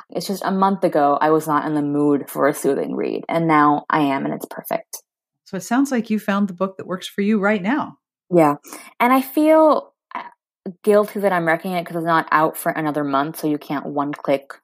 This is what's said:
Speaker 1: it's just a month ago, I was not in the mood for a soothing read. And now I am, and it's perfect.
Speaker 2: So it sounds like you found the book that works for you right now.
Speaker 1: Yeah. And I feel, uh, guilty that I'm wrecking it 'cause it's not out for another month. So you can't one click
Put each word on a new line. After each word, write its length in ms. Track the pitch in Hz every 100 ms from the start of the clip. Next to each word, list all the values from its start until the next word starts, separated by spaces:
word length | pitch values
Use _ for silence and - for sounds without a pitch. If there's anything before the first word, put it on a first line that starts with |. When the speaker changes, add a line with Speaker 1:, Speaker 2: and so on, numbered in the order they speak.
| -
Speaker 1:
it's 160 | - 175
just 160 | 190 -
a 60 |
month 320 | 190 196 196
ago, 340 | 175 165 143 143
I 120 | 156
was 160 | 160 156
not 180 | 147 -
in 80 |
the 80 | 151
mood 480 | 147 147 147 143 -
for 180 | 151 139
a 60 |
soothing 420 | 147 139 139 71 64
read. 280 | 67 53 -
And 200 | 165 165
now 380 | 151 147 147 -
I 120 | 156
am, 220 | 139 139
and 120 | 143 -
it's 100 | -
perfect. 500 | - - - - - - _ _ _ _
Speaker 2:
So 120 | 190
it 40 |
sounds 280 | - 240 277
like 200 | 254 -
you 80 | 214
found 280 | 208 196 202
the 60 |
book 240 | 175 190 -
that 80 | -
works 220 | 180 -
for 140 | -
you 180 | 202 220
right 220 | 196 214
now. 360 | 185 277 165 147 _ _ _
Speaker 1:
Yeah. 220 | 175 151 147 - - - _
And 120 | 240
I 100 | 262
feel, 720 | 262 - 302 320 311 269 - _ _
uh, 80 | - - - _ _ - 175
guilty 360 | - 208 208 214
that 120 | 196
I'm 140 | 180 165
wrecking 240 | 165 190
it 140 | 180 170
'cause 80 | 170
it's 100 | 165
not 220 | 160 156
out 240 | 151 156 -
for 160 | 175
another 320 | 165 156 147
month. 360 | 143 139 151 160
So 80 | 156
you 100 | 147
can't 300 | - 143 -
one 260 | 143 143
click 380 | 147 - 139 - -